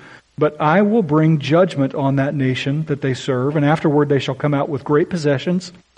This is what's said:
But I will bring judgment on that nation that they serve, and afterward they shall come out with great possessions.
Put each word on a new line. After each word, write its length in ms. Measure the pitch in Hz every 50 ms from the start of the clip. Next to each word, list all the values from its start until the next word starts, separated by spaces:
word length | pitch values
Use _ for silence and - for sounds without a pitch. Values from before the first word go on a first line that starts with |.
| - - - - _ _ _ -
But 220 | 151 151 147 -
I 220 | 160 151 160 190
will 220 | 214 208 214 240 202
bring 360 | 143 147 156 156 160 160 147
judgment 540 | 127 123 151 170 190 170 - 139 135 131 -
on 240 | 156 135 135 135 139
that 160 | 135 147 156
nation 500 | 143 135 131 131 - - 143 139 156 156
that 160 | - 147 -
they 120 | - 135 127
serve, 420 | - - - 131 123 127 143 151
and 80 | 160 143
afterward 460 | 143 156 156 - 165 143 151 147 143
they 100 | 147 139
shall 160 | - - 131
come 180 | - - 147 147
out 140 | 139 147 -
with 160 | 151 123 -
great 260 | - 147 147 180 -
possessions. 640 | 196 170 147 147 139 127 - 180 180 185 - - - - _ _ _